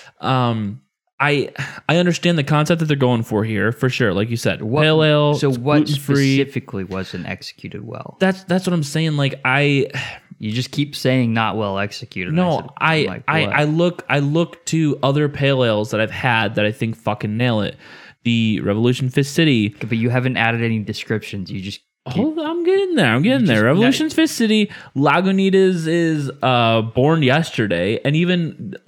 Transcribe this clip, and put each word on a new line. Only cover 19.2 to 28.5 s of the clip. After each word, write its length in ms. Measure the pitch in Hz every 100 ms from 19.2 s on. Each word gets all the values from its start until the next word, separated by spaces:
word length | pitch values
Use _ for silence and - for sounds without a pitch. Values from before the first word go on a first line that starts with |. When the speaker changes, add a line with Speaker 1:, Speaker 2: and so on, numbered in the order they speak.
| 139
Speaker 1:
City. 380 | - 160 120 104 -
Speaker 2:
Okay, 100 | 110
but 120 | 113
you 120 | 117
haven't 260 | 123 127 120
added 260 | 113 117
any 180 | 117 110
descriptions. 720 | 101 104 - 107 - 101 87
You 80 | 101
just 180 | 95 -
keep 80 | _ _ -
Speaker 1:
Hold 220 | 143 302 311
on, 40 | 302
I'm 180 | 339
getting 320 | 339 392 381 302
there. 180 | 131
I'm 80 | 120
getting 200 | 208 269
Speaker 2:
You 40 | 190
Speaker 1:
there. 100 | 110
Speaker 2:
just, 60 |
Speaker 1:
Revolution's 480 | 113 175 240 262 311 -
Speaker 2:
that 60 |
Speaker 1:
Fist 120 | 320 -
City, 320 | 226 214 202 - - 131
Lagunitas 880 | 147 160 190 190 190 190 190 180 160
is, 460 | 170 165 156 135 -
uh, 400 | 131 123 113 113
born 400 | 110 123 143 165
yesterday, 800 | 127 151 165 - 104 85 95 113
and 120 | 139 156
even, 580 | 175 180 160